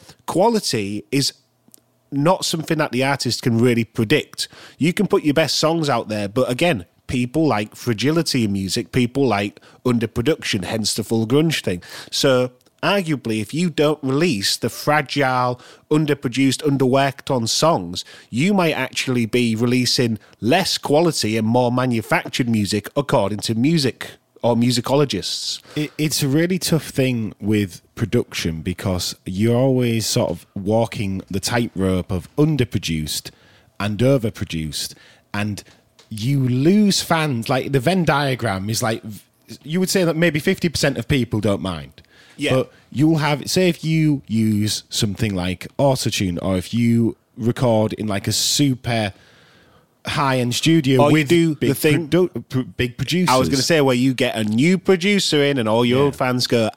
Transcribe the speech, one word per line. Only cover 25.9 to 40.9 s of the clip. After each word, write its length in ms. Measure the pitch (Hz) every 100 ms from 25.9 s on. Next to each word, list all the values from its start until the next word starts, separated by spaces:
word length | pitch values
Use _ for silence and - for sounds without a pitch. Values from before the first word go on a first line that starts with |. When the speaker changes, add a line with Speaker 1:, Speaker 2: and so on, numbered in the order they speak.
| -
Speaker 2:
it's 240 | 151 -
a 60 | 143
really 300 | 147 175 185
tough 260 | - 156
thing 500 | - - 131 120 107 -
with 400 | 101 107 98 - _ -
production 640 | 104 123 - - 85 80
because 560 | 90 90 101 90 - -
you're 320 | - 92 113 117
always 500 | 135 127 120 113 107
sort 240 | 123 107
of 160 | 87 -
walking 680 | 101 95 110 113 - 98 95 -
the 100 | 95
tightrope 720 | - 120 117 87 95 92 -
of 160 | 90 - -
underproduced 960 | 151 147 120 104 - 80 76 - - - _ _ _ -
and 180 | 104 101
overproduced, 960 | 123 139 104 - 87 82 78 - - - - - _
and 300 | 101 104 101 - - _ _ -
you 300 | 107 117 139 127
lose 540 | 123 151 208 208 -
fans. 460 | - 165 156 120 113
Like, 240 | 131 -
the 80 | 139
Venn 240 | 139 185
diagram 680 | 160 143 143 123 117 95 101
is 120 | 113
like, 200 | 113 113
v-, 180 | 110 101 _ _ - 113
you 160 | 143 170
would 100 | 185
say 140 | 196
that 100 | 170
maybe 240 | 160 170 151
fifty 300 | 190 190 160
percent 280 | - 147